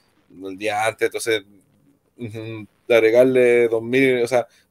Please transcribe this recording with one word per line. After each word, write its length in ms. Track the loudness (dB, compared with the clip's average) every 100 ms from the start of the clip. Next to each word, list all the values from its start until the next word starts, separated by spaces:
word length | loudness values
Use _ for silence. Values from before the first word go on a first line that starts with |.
| _ _ _ -18 -16
el 100 | -10
día 280 | -8 -4 -6
antes, 200 | -4 -6
entonces, 360 | -4 -4 -6 -6 _ _ _ _ _ _ -18
ujú, 480 | -16 -14 -14 -16 -18 _ 0
agregarle 800 | 2 4 4 4 4 4 4 2
dos 140 | -2
mil, 400 | -2 0 0 0
o 40 | 0
sea, 180 | -2 -4 _ _